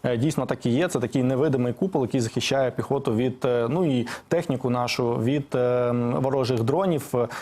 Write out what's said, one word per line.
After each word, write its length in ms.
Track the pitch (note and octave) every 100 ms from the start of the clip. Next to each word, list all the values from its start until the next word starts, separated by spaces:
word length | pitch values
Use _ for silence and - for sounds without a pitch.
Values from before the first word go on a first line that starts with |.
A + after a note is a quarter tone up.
Е, 140 | B2 A#2
дійсно 280 | D3+ C#3+ B2+
так 200 | B2+ B2
і 40 |
є, 180 | A#2+ F3
це 120 | B2+
такий 240 | A#2 C3+
невидимий 500 | B2+ C3 D#3 C3 B2
купол, 280 | - F#3+ D3+
який 200 | B2 C3+
захищає 500 | A2+ A#2+ - C3+ B2+
піхоту 440 | - G#2 C#3 C3 A2
від, 300 | B2+ B2+ B2+
е, 220 | A#2+ A#2
ну, 160 | E3+ E3 B2
і 80 | A#2 - -
техніку 420 | E3+ E3 B2+ B2+
нашу 440 | B2 B2 - A#2+
від, 420 | A#2+ A#2+ D3 C#3 B2+
е, 360 | B2 B2 A#2+ A#2+ A#2+ D3
ворожих 480 | C3 C3+ B2 A#2+
дронів. 400 | A#2 D#3+ F#3+ D3 - B2
Е, 120 | A#2+ -